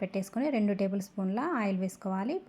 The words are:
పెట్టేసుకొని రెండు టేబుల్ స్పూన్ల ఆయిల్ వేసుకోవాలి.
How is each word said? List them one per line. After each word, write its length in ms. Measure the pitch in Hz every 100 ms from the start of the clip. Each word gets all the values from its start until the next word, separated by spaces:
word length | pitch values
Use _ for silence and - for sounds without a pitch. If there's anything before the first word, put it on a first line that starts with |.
పెట్టేసుకొని 460 | 190 196 190 226 294 240
రెండు 180 | 208 196
టేబుల్ 220 | 196 196 190
స్పూన్ల 340 | - 190 208 320 269
ఆయిల్ 200 | 202 185
వేసుకోవాలి. 500 | 185 - 190 190 220 370